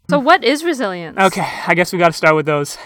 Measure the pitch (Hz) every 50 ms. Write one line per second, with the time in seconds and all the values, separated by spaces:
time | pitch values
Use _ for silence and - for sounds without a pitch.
0 | _ - 285 294 254 277 339 381 - 226 277 294 320 349 330 240 254 202 185 180
1 | 170 160 - - 196 190 - 196 175 - - - - - 175 170 180 - - 180
2 | 175 170 160 - - 160 156 156 151 151 151 147 143 143 - - -